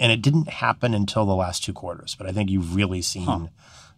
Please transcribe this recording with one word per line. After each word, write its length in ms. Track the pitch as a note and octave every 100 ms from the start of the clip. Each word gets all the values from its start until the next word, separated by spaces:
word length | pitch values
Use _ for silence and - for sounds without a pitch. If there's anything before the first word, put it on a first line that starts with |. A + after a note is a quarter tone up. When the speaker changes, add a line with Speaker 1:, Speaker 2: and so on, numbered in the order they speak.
Speaker 1:
and 100 | B2
it 100 | A2+
didn't 280 | B2 D#3 D#3
happen 440 | - A#2 A#2 B2
until 320 | G#2+ G2+ -
the 120 | G#2 F#2
last 260 | F2+ F2
two 100 | -
quarters. 440 | F#2+ F2 E2+ - -
But 80 | F#2+
I 60 |
think 180 | F#2+ G2+
you've 240 | F#2+ E2+
really 260 | F#2 G2+ F#2
seen 260 | E2 F#2+ F2
Speaker 2:
Huh. 200 | F2+ E2 - - - -